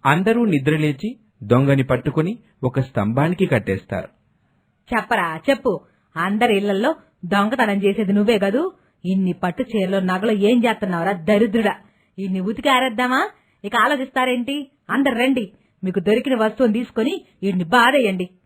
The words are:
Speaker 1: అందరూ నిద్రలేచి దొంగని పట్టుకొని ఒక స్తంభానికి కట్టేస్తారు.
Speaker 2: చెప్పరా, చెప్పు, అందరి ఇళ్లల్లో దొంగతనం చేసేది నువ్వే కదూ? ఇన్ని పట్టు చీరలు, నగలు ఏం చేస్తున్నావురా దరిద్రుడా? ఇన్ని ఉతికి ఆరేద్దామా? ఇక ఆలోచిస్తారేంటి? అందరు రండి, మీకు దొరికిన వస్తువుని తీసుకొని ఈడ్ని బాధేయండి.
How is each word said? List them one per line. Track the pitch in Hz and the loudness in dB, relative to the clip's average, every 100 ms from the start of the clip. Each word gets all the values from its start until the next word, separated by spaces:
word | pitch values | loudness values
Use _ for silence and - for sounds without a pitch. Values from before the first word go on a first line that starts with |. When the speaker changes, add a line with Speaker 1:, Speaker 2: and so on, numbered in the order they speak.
| 139 | 2
Speaker 1:
అందరూ | 156 190 226 226 | 2 2 2 2
నిద్రలేచి | 151 131 156 151 135 214 262 _ _ | 2 2 0 0 -2 -6 -10 _ _
దొంగని | 104 120 139 139 | 2 2 4 2
పట్టుకొని | 131 123 147 156 160 240 _ _ | 2 -2 -2 -2 -2 -6 _ _
ఒక | 127 135 | -4 -2
స్తంభానికి | 131 - 101 120 156 180 190 | -4 -2 -2 0 0 0 0
కట్టేస్తారు. | 123 98 95 - 95 - _ _ _ _ _ _ _ - | 0 0 -6 -4 -8 -8 _ _ _ _ _ _ _ -6
Speaker 2:
చెప్పరా, | 233 202 220 170 160 - | -6 -2 -2 -2 -4 -2
చెప్పు, | 269 247 175 _ _ _ 160 | 0 0 -4 _ _ _ -6
అందరి | 180 208 240 202 | -2 0 2 2
ఇళ్లల్లో | 202 196 247 320 _ _ 175 | 0 0 0 -2 _ _ -2
దొంగతనం | 202 208 247 220 202 | 0 0 0 0 2
చేసేది | 196 - 196 | 0 0 0
నువ్వే | 208 208 214 | 2 2 2
కదూ? | 165 226 359 - _ _ 180 | 0 0 -2 -8 _ _ -4
ఇన్ని | 190 185 | 0 0
పట్టు | 175 180 - | -2 -4 -4
చీరలు, | 254 220 185 196 185 | -4 -2 0 -2 -2
నగలు | 185 220 | -2 0
ఏం | 214 202 247 | 2 2 4
చేస్తున్నావురా | 226 220 196 175 170 | 2 -2 -4 -2 -2
దరిద్రుడా? | 190 160 208 226 226 220 - - _ _ - | -4 0 2 2 2 0 -4 -14 _ _ -10
ఇన్ని | 196 190 | -6 -4
ఉతికి | 185 226 285 | -4 -2 0
ఆరేద్దామా? | 254 262 214 247 254 403 - _ _ | 2 0 -2 -2 -2 -4 -8 _ _
ఇక | 202 233 | -4 0
ఆలోచిస్తారేంటి? | 240 285 262 269 254 247 247 285 277 _ - | 2 0 -2 -2 0 -2 -2 -6 -10 _ -4
అందరు | 214 277 233 | 0 0 2
రండి, | 254 254 196 _ _ _ | 0 0 -4 _ _ _
మీకు | 185 190 | -4 -2
దొరికిన | 180 220 277 247 | 0 0 2 0
వస్తువుని | 220 220 247 | 0 2 0
తీసుకొని | 180 - - 240 381 - _ | 2 -4 -2 -2 -4 -10 _
ఈడ్ని | 196 185 | -4 -2
బాధేయండి. | 165 240 233 - 220 185 180 _ | 2 4 4 4 0 -2 -8 _